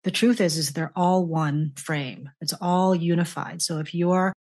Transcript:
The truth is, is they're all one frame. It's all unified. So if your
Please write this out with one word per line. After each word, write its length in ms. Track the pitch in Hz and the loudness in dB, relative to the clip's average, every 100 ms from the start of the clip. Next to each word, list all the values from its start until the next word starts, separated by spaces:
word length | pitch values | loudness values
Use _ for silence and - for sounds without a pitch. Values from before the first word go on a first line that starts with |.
The 80 | 185 | -2
truth 300 | 185 233 233 | 2 2 4
is, 160 | 180 156 | 2 0
is 160 | 147 | -4
they're 180 | 151 160 | -4 -6
all 300 | - 175 185 | 0 2 2
one 480 | 170 160 151 147 151 | 2 0 0 0 -2
frame. 560 | - - 151 127 101 143 _ | -4 -6 -4 -4 -10 -16 _
It's 120 | 156 | -8
all 420 | - 180 180 190 | -4 0 2 4
unified. 640 | 180 170 170 170 - - 170 | 2 2 2 0 -4 -10 -6
So 180 | - 156 | -4 -4
if 140 | 151 | -4
your 400 | 170 175 185 185 - _ | 0 2 2 2 -2 _